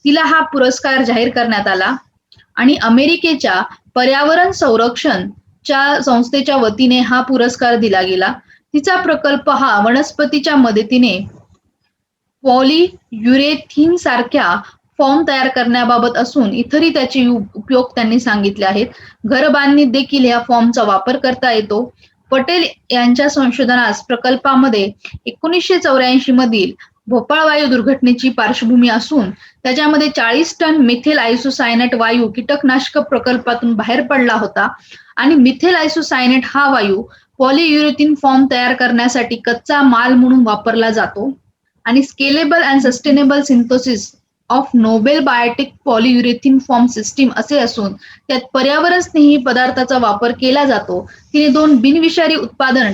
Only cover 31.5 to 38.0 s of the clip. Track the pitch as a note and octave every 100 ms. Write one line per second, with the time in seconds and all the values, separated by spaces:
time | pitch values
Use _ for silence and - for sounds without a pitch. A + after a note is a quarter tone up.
31.5 | C4 A#3+ A#3 B3 A#3+ A3+ A#3+ A3+ G#3+ A3
32.5 | C#4+ D4 C4 C#4 D4 D4 B3 A#3+ B3 -
33.5 | A#3+ A#3+ A3+ G#3+ B3+ B3+ C#4 A#3+ A3 G#3
34.5 | - G3+ - - - - - C4 D#4 B3
35.5 | C4+ E4+ F4 D#4 D#4+ D4 C#4 B3 C4 B3+
36.5 | C4+ C#4+ C4 G3+ F#3+ A#3 - _ - C4
37.5 | C#4 E4 D4 D4+ C#4+